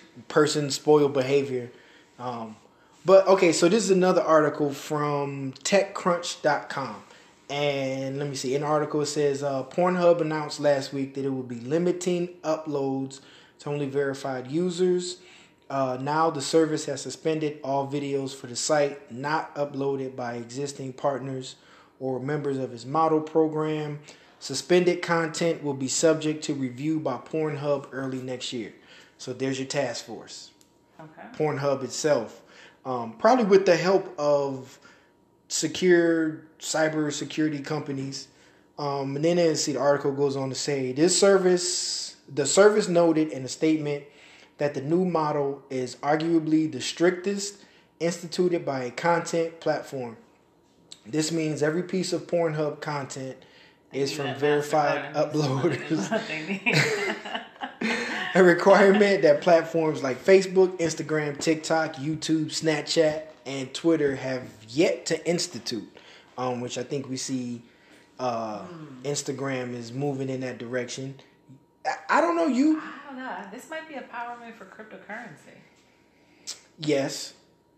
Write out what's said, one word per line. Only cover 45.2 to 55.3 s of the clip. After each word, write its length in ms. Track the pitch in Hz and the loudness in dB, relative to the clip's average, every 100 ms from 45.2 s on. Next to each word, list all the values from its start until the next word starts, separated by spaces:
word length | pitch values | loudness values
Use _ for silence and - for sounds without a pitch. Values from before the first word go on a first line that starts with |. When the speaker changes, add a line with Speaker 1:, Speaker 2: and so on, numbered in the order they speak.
| 151 147 139 139 - | 2 0 0 -4 -6
Speaker 1:
is 260 | 131 127 - | -6 -6 -4
arguably 760 | 143 156 165 165 156 156 156 | 0 2 2 2 4 2 2
the 100 | 127 | -4
strictest 840 | - - 175 180 202 202 - - - _ _ - | -6 2 2 2 -2 -4 -6 -10 -20 _ _ -6
instituted 640 | 170 175 170 - 180 170 143 | -4 -4 -4 0 2 0 -2
by 180 | 135 123 | -4 -4
a 60 | |
content 680 | 120 170 170 170 170 165 160 | -2 2 2 0 -2 -2 -2
platform. 580 | 156 147 - 135 120 110 - _ _ _ _ _ _ - 107 | -2 -2 -4 -8 -10 -12 -20 _ _ _ _ _ _ -20 -6
This 260 | 147 156 | -4 -2
means 300 | 165 156 143 | -2 -2 -2
every 220 | 147 165 | -2 -2
piece 300 | 180 185 175 | -2 -4 -2
of 140 | 165 - | -4 -2
Pornhub 520 | 175 165 151 151 151 | -2 0 -2 -4 -4
content 560 | - 147 131 139 131 127 - - - _ _ | -6 -6 -8 -10 -12 -14 -20 -20 -20 _ _
Speaker 2:
I 40 | 131 | -4
Speaker 1:
is 140 | 139 | -4
Speaker 2:
knew 60 | - | -4
Speaker 1:
from 80 | 139 | -6
Speaker 2:
that 120 | 120 | 0
Speaker 1:
verified 760 | 147 147 143 156 143 143 143 | 2 2 2 2 2 0 -2
Speaker 2:
MasterCard 100 | 147 | -2
and 80 | 147 | 0